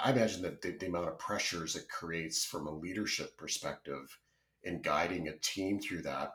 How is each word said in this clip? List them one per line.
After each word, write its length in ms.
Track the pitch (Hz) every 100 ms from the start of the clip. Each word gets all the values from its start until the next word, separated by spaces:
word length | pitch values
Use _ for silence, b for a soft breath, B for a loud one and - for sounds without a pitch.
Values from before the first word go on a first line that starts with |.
| 120
I 60 |
imagine 320 | 127 110 92
that 180 | 87 73
the, 100 | 90
the 140 | 85 92
amount 220 | 87 82
of 100 | -
pressures 580 | - 104 - 85 82 85
it 140 | -
creates 560 | - 82 82 80 - -
from 220 | 85 76
a 80 | 78
leadership 600 | 87 95 101 - - -
perspective 800 | 78 - 76 67 71 69 67 - _ _ _ _
in 180 | 90 85
guiding 460 | 80 76 85 90 78
a 100 | 78
team 420 | - 98 95 101
through 220 | 95 87
that, 300 | 73 69 73